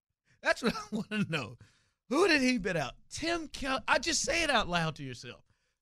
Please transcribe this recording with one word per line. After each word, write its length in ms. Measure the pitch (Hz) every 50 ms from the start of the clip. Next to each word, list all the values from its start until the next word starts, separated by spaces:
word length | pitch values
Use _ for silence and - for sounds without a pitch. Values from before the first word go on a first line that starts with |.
| _ _ _ _ _ _ _ _
That's 200 | - 277 - -
what 120 | - 226 -
<laughs> 0 |
I 60 | - - -
wanna 340 | - 226 185 - 208 214 196 -
know. 280 | 160 151 131 104 127 - - - _ _ _ _ _ _ _ -
Who 180 | 226 294 370 392
did 140 | 320 294
he 160 | 254 254 254 240
beat 180 | 180 202 180
out? 180 | 165 139 120 - - - -
Tim 380 | - - - 330 339 339 320 269
Kelly. 320 | - - 254 277 262 262 214 -
I 100 | 269 311
just 240 | 247 339 311 -
say 220 | - - - 339 339
it 60 | 302
out 180 | 285 226 196 165
loud 280 | 175 170 165 160 147
to 80 | - 147
yourself. 360 | 135 123 117 - 123 107 - _ _ _ _ _ _ _ _